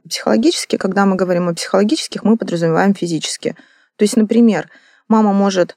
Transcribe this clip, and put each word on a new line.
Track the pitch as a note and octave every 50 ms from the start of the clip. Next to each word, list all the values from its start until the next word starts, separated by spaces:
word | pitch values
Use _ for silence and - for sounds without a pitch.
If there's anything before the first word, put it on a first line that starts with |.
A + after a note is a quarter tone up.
| - E3
психологические, | - - - - A3 A3+ A#3+ E4 - - - - A3 -
когда | - F#3+ F#3 G3+ G3+
мы | G3 F#3+
говорим | F#3 F#3+ F3+ F3+ F3 F3+ F3
о | E3+
психологических, | - - - - F#3+ G#3 G#3+ D#4 - - - - - -
мы | G3+ A3+
подразумеваем | A3+ - F#3 F3 E3 E3+ E3 D#3+ E3+ F#3 G3 G3+
физические. | - F3+ E3+ E3 D3+ - - - - - D#3 E3 - - _ _ _ _ _ _
То | - G#3+
есть, | G#3 -
например, | A3+ G#3+ G3+ A3+ A3+ A#3+ A3+ G3 D3+ - - - - _ _ _ _ _ -
мама | A3 A3 G#3+ G3+
может | G3 G3 G3 G3 F#3+ F#3 E3+ - -